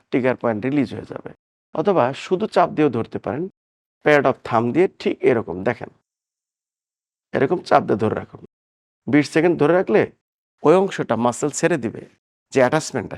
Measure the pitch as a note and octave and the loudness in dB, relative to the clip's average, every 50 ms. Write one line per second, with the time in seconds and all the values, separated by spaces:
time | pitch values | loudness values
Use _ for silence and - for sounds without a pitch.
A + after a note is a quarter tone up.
0 | _ _ - C3+ A#2 C3 A#2+ - - A#2+ A2 G#2 G#2+ C3+ C#3+ D3 B2 G2+ G#2+ G#2+ | _ _ -4 -2 0 0 -2 -2 -2 -4 -4 -4 -4 -2 -2 -2 -2 -2 -6 -10
1 | - - - - - - - _ _ _ _ _ _ _ - - - G#3 F#3 D#3+ | -12 -12 -12 -12 -12 -16 -18 _ _ _ _ _ _ _ -6 -2 0 2 2 2
2 | A#2+ B2+ C#3 - - - F#3+ F3 A3 F#3+ - G3 F3 D#3+ - D3+ D3+ C#3+ A#2 A#2 | 2 0 0 -6 -6 -4 -2 -2 -2 0 2 2 2 2 2 0 0 2 0 -2
3 | G#2+ - - G2+ - F2+ G#2 C#3+ F3+ G3 - _ _ _ _ _ _ _ _ _ | -4 -6 -8 -8 -6 -6 -6 -6 -8 -10 -12 _ _ _ _ _ _ _ _ _
4 | - D3+ D3+ C#3+ C3 C3+ A#2+ - - - A#2+ A2+ A#2 A#2+ C3 D#3 F#3+ F#3+ - - | 2 4 4 6 4 2 0 -2 -4 -2 0 0 0 0 2 2 0 0 -2 -4
5 | - G#3+ - - D3+ C#3+ B2 A2+ G2 - - F2+ G2 B2+ A#2+ - - - - _ | -4 -4 -2 0 2 2 2 0 -2 -6 -8 -4 -4 -4 -4 -4 -8 -18 -18 _
6 | _ _ _ _ _ _ _ _ _ _ _ _ _ _ _ _ _ _ _ _ | _ _ _ _ _ _ _ _ _ _ _ _ _ _ _ _ _ _ _ _
7 | _ _ _ _ _ _ - B2+ C3+ C3+ F3+ - - - - C#3+ - - A#2+ G2+ | _ _ _ _ _ _ -2 0 0 0 0 -2 0 2 2 2 4 2 -2 0
8 | A2+ G#2 G2+ G2 G2+ - - - - - _ _ _ _ _ _ _ _ _ _ | 0 -2 -2 -4 -8 -12 -16 -20 -20 -20 _ _ _ _ _ _ _ _ _ _
9 | _ - B2+ D3+ C#3+ - - D#3+ D3+ F3+ D#3+ - C#3+ D#3 E3+ F3+ F#3 - A3 F#3 | _ 0 0 0 0 0 0 2 2 2 2 2 2 2 2 2 0 2 2 0
10 | - - - _ _ _ _ _ _ _ _ _ - D3 E3+ F#3+ G3+ F3+ - - | 0 0 -6 _ _ _ _ _ _ _ _ _ 2 4 4 4 2 0 -4 -6
11 | C#3 - A#2 A2 A#2+ A#2+ A#2 - D3+ D3+ - - - E3 F3 C#3 A2+ G#2+ - - | -4 -2 -2 0 0 -2 -2 -2 -4 -6 -2 -2 -2 0 0 -2 -4 -6 -8 -10
12 | - - _ _ _ _ _ _ _ _ - C3+ B2 B2 D3 D#3 - - - A#2 | -16 -20 _ _ _ _ _ _ _ _ 2 4 4 4 2 0 -2 -4 -6 -6
13 | F2 E2 - | -6 -8 -10